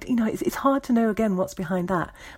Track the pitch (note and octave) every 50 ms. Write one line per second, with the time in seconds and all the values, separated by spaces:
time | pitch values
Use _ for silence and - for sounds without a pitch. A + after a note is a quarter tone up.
0 | - - B3 A#3 A3 A3 - - - - - - - C#4 C4+ C#4 - - A#3+ A#3
1 | A3+ A3 G#3 - A3+ G#3 F#3 F3+ F#3+ - - - F3+ D#3+ F#3+ F#3 F3 F#3+ F#3+ E3+
2 | - - - - - - -